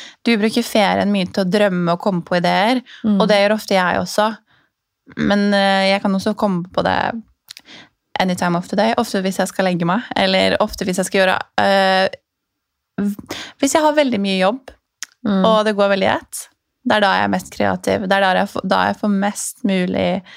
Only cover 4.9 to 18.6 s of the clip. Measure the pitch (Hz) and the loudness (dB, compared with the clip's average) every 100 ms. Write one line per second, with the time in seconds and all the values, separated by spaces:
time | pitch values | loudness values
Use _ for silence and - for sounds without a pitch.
4.9 | _ - - - 202 202 202 196 196 190 | _ -14 -4 0 2 2 2 2 2 2
5.9 | 196 202 190 214 208 208 180 180 - 175 | 0 0 0 -2 -2 -2 -2 -4 -2 0
6.9 | - - 233 - _ - - - - - | 0 -2 -6 -12 _ -20 -20 -20 -20 -20
7.9 | _ _ - 185 180 180 175 175 196 220 | _ _ -2 -2 0 -2 -2 -2 0 0
8.9 | 233 226 196 190 190 190 - 190 175 170 | 0 -2 -2 -4 -2 -4 -2 -2 0 -2
9.9 | 196 - - 190 190 190 - 214 - 196 | -2 -4 -2 0 2 2 0 -2 -4 -4
10.9 | 185 185 196 185 - - - 196 196 190 | -4 -2 2 2 0 -4 -2 2 2 2
11.9 | 190 190 - _ _ _ _ _ _ _ | 2 0 -4 _ _ _ _ _ _ _
12.9 | - 202 208 - - - - 277 320 302 | -6 -4 -6 -10 -14 -16 -6 -2 2 2
13.9 | 294 277 220 196 190 185 262 - - _ | 2 0 0 -2 0 0 -2 -10 -20 _
14.9 | - - _ - 190 190 220 214 202 202 | -20 -20 _ -2 2 4 4 2 2 2
15.9 | 196 190 - - - - _ _ _ 247 | 2 0 0 -4 -16 -16 _ _ _ 0
16.9 | 214 196 185 202 185 - - 202 185 196 | 2 2 2 0 -2 -4 -4 -2 -2 -2
17.9 | 190 190 196 196 185 196 - | -2 0 2 2 0 -2 -4